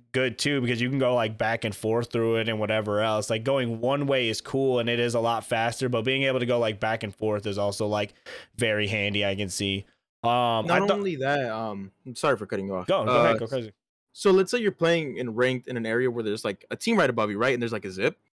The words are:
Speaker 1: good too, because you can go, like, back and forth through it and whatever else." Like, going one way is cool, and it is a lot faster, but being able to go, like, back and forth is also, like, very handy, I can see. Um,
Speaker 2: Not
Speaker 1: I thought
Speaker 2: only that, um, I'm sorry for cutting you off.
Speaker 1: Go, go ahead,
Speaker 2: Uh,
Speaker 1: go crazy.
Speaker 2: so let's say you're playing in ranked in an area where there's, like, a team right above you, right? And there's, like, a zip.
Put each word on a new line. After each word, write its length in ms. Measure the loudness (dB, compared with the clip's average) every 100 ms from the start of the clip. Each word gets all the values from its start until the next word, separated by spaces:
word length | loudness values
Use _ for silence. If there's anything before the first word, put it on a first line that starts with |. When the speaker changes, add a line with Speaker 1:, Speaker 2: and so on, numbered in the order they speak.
| _
Speaker 1:
good 260 | 0 0 0
too, 220 | -2 0
because 220 | 0 0
you 80 | 0
can 80 | 0
go, 160 | 2
like, 240 | 2 0 -2
back 260 | -2 -2
and 100 | -4
forth 360 | -4 -2 0 0
through 240 | 0 0 2
it 120 | 0
and 120 | -2
whatever 400 | 0 0 0 0
else." 300 | 2 0 0
Like, 120 | -2
going 380 | 0 -2 -2 -2
one 260 | -2 0 0
way 220 | 0 0
is 140 | -2
cool, 380 | -4 -2 2 2
and 100 | 0
it 80 | 0
is 160 | 0
a 60 | 0
lot 260 | 0 0 -2
faster, 420 | 0 0 -2 -2
but 140 | -2
being 220 | 0 0
able 160 | 0 0
to 60 | 0
go, 120 | 2
like, 200 | 0 -2
back 260 | -2 -2
and 100 | -6
forth 320 | -4 -2 -2 -2
is 100 | -2
also, 300 | -2 -2 -2
like, 260 | 0 -2 -8 -18 -18 -16 -2
very 320 | 0 0 0
handy, 360 | 0 -2 0
I 100 | 0
can 140 | -2 -4
see. 380 | -4 -2 -2 -6 _ _ _
Um, 420 | 0 2 2 2 2
Speaker 2:
Not 40 |
Speaker 1:
I 80 | 2
thought 100 | 2
Speaker 2:
only 260 | 0 0 -2
that, 320 | -2 0 -2
um, 440 | -4 -6 -8 -12 -16
I'm 120 | -16 -2
sorry 200 | 2 2
for 80 |
cutting 220 | 0 -4 -4
you 80 |
off. 120 | -4 0
Speaker 1:
Go, 200 | 0 2
go 160 | 4
ahead, 140 | 4 2
Speaker 2:
Uh, 20 |
Speaker 1:
go 80 | -2
crazy. 260 | -6 -6 -14 _ _ _
Speaker 2:
so 180 | 0 4
let's 200 | 6 4
say 80 | 2
you're 140 | 0
playing 440 | 2 2 2 0 -4
in 180 | -4
ranked 340 | 2 2 2 -4
in 100 | -4
an 80 | 0
area 240 | 2 2
where 140 | 0
there's, 200 | -2 -2
like, 220 | -4 -6 -8
a 60 | -4
team 220 | 2 4
right 100 | 4
above 220 | 2 0
you, 80 | 2
right? 160 | 2
And 80 | 2
there's, 100 | -2
like, 140 | -4 -6
a 40 |
zip. 280 | -2 -2 -2 _